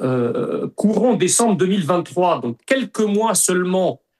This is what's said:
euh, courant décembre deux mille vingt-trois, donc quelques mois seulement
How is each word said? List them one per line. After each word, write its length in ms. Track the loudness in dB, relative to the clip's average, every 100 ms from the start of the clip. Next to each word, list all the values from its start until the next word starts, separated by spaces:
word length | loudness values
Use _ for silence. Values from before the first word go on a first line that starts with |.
euh, 680 | -2 0 0 -2 -4 -4 -6
courant 420 | -2 0 2 2 2
décembre 380 | 2 2 2 2
deux 80 | 2
mille 180 | 0
vingt-trois, 560 | 0 -2 -2 0 0 0
donc 160 | -4 -6
quelques 360 | -2 -2 -2 -2
mois 340 | 0 0 0
seulement 680 | 0 0 0 0 0 -2 -4 _ _